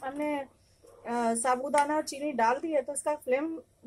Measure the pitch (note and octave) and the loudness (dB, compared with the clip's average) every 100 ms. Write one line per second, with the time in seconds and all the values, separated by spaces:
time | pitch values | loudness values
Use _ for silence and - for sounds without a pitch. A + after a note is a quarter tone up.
0 | C4+ C#4+ D4+ C#4+ C4+ _ _ _ - - | -8 -4 -2 -4 -6 _ _ _ -20 -16
1 | - A#3+ A#3 A#3 C4 B3+ C4+ C#4+ C#4+ D4+ | -6 -2 0 2 2 0 2 4 4 2
2 | D4+ C#4 D4 B3 A3+ C4 E4 D4+ C4 C#4 | -2 -4 -4 2 2 2 0 0 0 -2
3 | D#4 D4+ - B3+ D#4+ E4 - _ | -2 -2 0 0 0 -6 -12 _